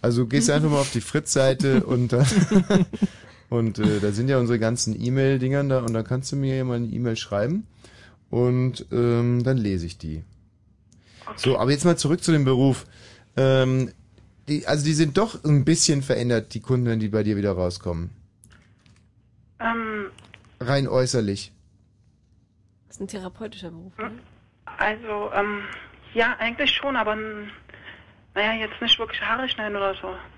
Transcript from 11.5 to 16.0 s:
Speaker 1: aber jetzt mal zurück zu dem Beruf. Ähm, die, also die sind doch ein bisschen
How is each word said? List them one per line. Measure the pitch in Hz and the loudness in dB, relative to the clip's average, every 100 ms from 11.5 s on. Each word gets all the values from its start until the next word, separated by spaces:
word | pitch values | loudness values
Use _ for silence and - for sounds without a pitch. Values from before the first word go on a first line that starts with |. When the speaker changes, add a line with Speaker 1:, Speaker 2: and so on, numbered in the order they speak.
| 131 | 2
Speaker 1:
aber | 127 | 2
jetzt | 143 | 2
mal | 175 170 | 2 2
zurück | 139 170 | 2 0
zu | - | 2
dem | 156 | 4
Beruf. | 135 127 135 127 - - - - _ - | 4 4 4 2 -4 -20 -20 -20 _ 0
Ähm, | 135 131 131 131 127 - - - - _ - | 4 4 4 2 -2 -6 -20 -20 -20 _ -6
die, | 147 - | -4 0
also | 151 | 0
die | 147 | 2
sind | 151 160 180 | 2 2 2
doch | 226 - | 0 -2
ein | 156 147 | 2 4
bisschen | 139 170 - 143 | 4 2 4 2